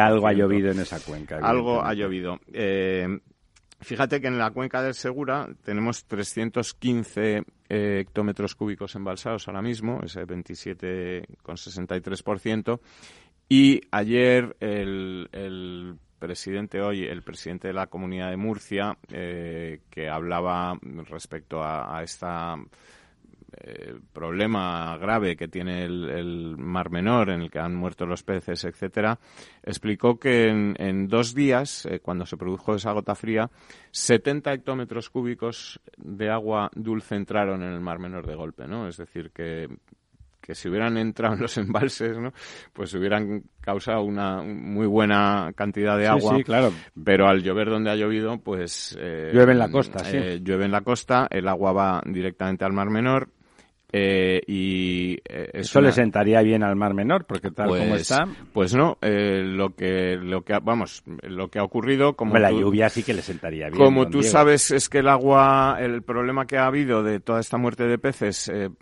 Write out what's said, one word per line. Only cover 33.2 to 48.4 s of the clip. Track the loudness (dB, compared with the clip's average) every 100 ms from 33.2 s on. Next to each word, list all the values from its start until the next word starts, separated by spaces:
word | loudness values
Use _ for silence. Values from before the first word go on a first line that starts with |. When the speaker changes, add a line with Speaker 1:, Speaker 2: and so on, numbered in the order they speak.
| -2 -2 -2 _ _ -20 _
Speaker 2:
setenta | -6 2 2 2 -4 -4
hectómetros | -6 -6 -6 -6 -8 -8
cúbicos | -6 -6 -6 -8 -8 -16 -20 -20 _
de | -14 -6 -2
agua | -2 0 -2 -2
dulce | -6 -6 -6 -4 -6
entraron | -2 0 0 -2
en | -6
el | -8
Mar | -8 -8
Menor | -10 -10 -10
de | -10
golpe, | -10 -12 -12
¿no? | -10 -10
Es | -12
decir, | -14 -14 -14
que, | -10 -8 -8 -10 -14 _ _ _ _ -20 _
que | -16
si | -10 -4
hubieran | -2 0 0
entrado | -2 0 0
en | 0
los | -2 -4
<laughs> |
embalses, | -2 0 0 -2 -6 -4
¿no? | -8 -12 -20 -20 -20
Pues | -12 -8
hubieran | -2 0 0 0 -6 -10 _
causado | -6 -4 -2 -2
una | -2 -2 -4 -4
muy | -6 -10 -6 0 2
buena | 4 6 6 4 2 -2
cantidad | -4 -4 0 2 4
de |
Speaker 1:
Sí, | 4
Speaker 2:
agua. | 4 6 2
Speaker 1:
sí, |
claro. | 4 4 4 0 -14 -6
Speaker 2:
Pero | 4 8 8
al | 6
llover | 2 0 0
donde | 0 0
ha | 0
llovido, | 0 0 -2 -4